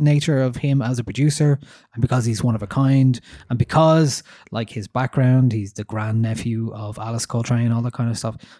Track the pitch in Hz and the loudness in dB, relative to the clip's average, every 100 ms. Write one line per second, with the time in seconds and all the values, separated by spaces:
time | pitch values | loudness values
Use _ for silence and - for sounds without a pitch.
0 | 147 147 156 135 131 120 143 139 117 123 | 2 2 2 0 0 -2 0 0 0 -2
1 | 107 113 147 147 147 143 - - _ 113 | -4 0 0 2 2 0 -4 -20 _ -4
2 | 117 131 117 110 120 110 101 131 135 135 | -2 0 0 0 -2 -2 -4 0 2 4
3 | 131 120 - - - 123 123 156 160 160 | 4 2 -4 -20 -8 -4 0 4 6 6
4 | 151 - - - _ 110 113 117 98 123 | 4 0 -10 -20 _ -8 -8 -10 -8 -4
5 | 131 - 127 131 127 110 98 - 104 110 | -2 2 4 4 4 0 -6 -10 -8 -6
6 | 110 113 113 110 120 110 113 104 107 107 | -2 -2 -2 -2 -4 -4 -6 -8 -12 -10
7 | 110 117 - 120 117 120 117 117 120 - | -8 -8 -4 -4 0 0 2 0 -2 -4
8 | 117 113 113 - - | -4 -4 -6 -10 -16